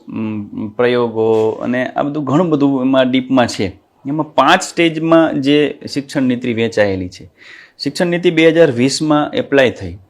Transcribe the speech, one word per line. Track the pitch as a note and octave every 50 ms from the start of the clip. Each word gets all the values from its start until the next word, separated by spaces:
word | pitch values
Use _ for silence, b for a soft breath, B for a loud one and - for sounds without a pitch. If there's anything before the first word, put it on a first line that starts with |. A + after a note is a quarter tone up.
| _ -
ઉમ, | - A2 A2 A2 G#2+ G#2+ G#2 G2+ - G2+ G#2+ G#2+
પ્રયોગો | G#2 - B2 A#2+ B2 B2 A#2+ A#2 G#2+ A2 A2 A2 A2+ A2 A2 A2
અને | - - - A#2+ A#2+ B2+ B2+
આ | - - -
બધું | - C#3+ C#3+ D#3 D3
ઘણું | C3 C3 D#3 F#3 E3+
બધું | D#3 C#3+ C#3+ C#3 C#3 C3+
એમાં | B2+ C3 C3+ C3+ C3 B2+
ડીપમાં | B2 C3 B2+ B2+ C3+ C3 A#2+ A2+
છે. | - - A2 F#2 E2+ - _ _ _ _ - C3
એમાં | C#3+ D#3 D3+ D3+ -
પાંચ | - C3 C#3+ E3+ F#3+
સ્ટેજમાં | F#3 - - - E3+ E3 D#3+ D#3+ D#3 D#3+ E3 E3 D#3+ D#3 - D3
જે | C3 C3+ D3 D3 D3 C3+ - - - A2+
શિક્ષણ | - C#3+ C3+ C#3 - D3+
નીતિ | C3 B2+ B2 A#2+ B2+ B2 A#2
વહેંચાયેલી | A2 A#2 A2+ G#2+ - G#2 G2+ F#2+ F#2+ F#2 F2+
છે. | - - F2 F#2 _ B B B B B B B B B
શિક્ષણ | - C#3+ C#3+ - F#3 F3
નીતિ | F3 F3 F3 F3+
બે | E3 D#3+ D#3+ E3
હજાર | D#3 E3 E3+ D#3
વીસમાં | B2 A#2 B2 C#3 C#3 - D#3+ D3+ D3+ D3+ D3 C#3+ -
એપ્લાય | - B2+ - C#3 C#3 C3+ A#2+
થઈ. | G2+ - G2+ F2+ F2 G2 - _